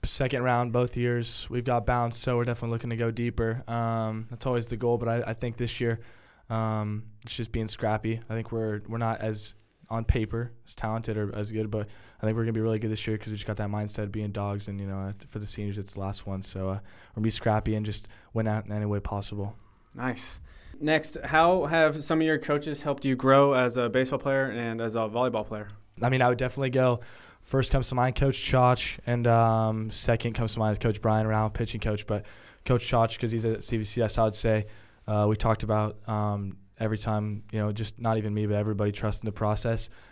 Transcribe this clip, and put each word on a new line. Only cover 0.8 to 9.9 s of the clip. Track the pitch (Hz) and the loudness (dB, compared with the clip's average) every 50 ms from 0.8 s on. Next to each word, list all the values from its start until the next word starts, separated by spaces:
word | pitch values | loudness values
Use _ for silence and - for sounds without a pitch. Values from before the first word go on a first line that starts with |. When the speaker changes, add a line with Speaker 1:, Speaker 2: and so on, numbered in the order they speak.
| 123 120 - | 2 2 0
Speaker 1:
years, | 123 120 120 120 120 117 117 - - - - | -2 0 0 0 0 -2 -4 -6 -8 -8 -6
we've | - 123 120 | -6 -4 0
got | 127 123 120 110 | 2 0 0 2
bounced, | - 127 120 120 117 110 - | 2 2 2 2 0 -2 -2
so | - - 123 120 | -2 0 2 2
we're | 120 | 2
definitely | 120 120 113 - 117 117 | 0 -2 -4 -2 -4 -4
looking | 113 - 120 | -4 -4 -4
to | 117 | -2
go | 113 117 117 | 0 0 -2
deeper. | 113 117 117 120 117 - 117 113 110 120 - - | 0 0 -2 -2 0 0 0 0 0 -2 -6 -6
Um, | 117 117 117 113 113 113 113 110 110 110 110 - | -4 -2 0 0 0 0 -2 -2 -4 -6 -8 -10
that's | 123 113 - | -12 -6 -2
always | 135 123 120 117 120 | 0 0 0 0 -2
the | 123 110 | -4 -2
goal, | 120 120 120 117 | 2 2 2 2
but | 120 117 | 2 0
I, | 113 117 120 - | 0 0 0 -2
I | 113 | -4
think | - - 120 113 - | -4 -4 -6 -4 -4
this | 123 117 - - | -4 -4 -2 -2
year, | 123 117 113 113 - - - - - - _ _ _ _ | 0 0 0 -2 -6 -14 -20 -20 -20 -20 _ _ _ _
um, | 113 113 113 110 110 107 107 104 107 104 104 107 - 104 - | -2 -2 0 0 0 0 -2 -2 -4 -6 -8 -10 -16 -18 -14
it's | 113 - | -12 -8
just | - 120 - | -6 -6 -4
being | - 113 110 110 | -2 -4 -4 -4
scrappy. | - - - 110 107 107 - 113 113 113 117 - | -4 -2 0 0 0 2 0 -2 -2 -2 -4 -6
I | 110 | -6
think | 113 113 - | -6 -4 -4
we're, | - 113 113 110 104 104 104 - | -4 -2 -2 -2 -2 -4 -6 -6
we're | 113 117 | -4 -2
not | 117 113 113 110 | 0 0 0 0
as, | 110 110 110 101 101 - - - _ _ _ _ - | -2 -4 -4 -4 -8 -12 -14 -18 _ _ _ _ -12
on | _ | _